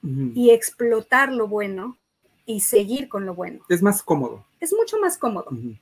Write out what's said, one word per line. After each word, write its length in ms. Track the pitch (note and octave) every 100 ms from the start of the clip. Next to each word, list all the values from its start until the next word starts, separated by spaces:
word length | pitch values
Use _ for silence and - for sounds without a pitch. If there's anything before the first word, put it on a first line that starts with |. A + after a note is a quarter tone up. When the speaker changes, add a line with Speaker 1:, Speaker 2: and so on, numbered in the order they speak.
Speaker 1:
Ujú. 300 | D#3 C3 C3
Speaker 2:
y 140 | A#3 A#3+
explotar 800 | A#3 - - A#3 A3+ A3 B3+ C#4
lo 160 | C4 G#3+
bueno 500 | G#3 G#3 F#3+ G#3+ B3+ _ _ _ _ -
y 140 | G#3+
seguir 500 | - A3 G3+ B3+ C4+
con 160 | G3+ F#3+
lo 80 |
bueno. 260 | F3 F3+ - _
Speaker 1:
Es 140 | F3
más 200 | G3 G3+
cómodo. 440 | - D#3 B2 A2 - _
Speaker 2:
Es 140 | E4
mucho 260 | G#4 A4+ A4
más 200 | F#4+ -
cómodo. 300 | B3+ G3 -
Speaker 1:
Ujú. 260 | B2 A#2+ A2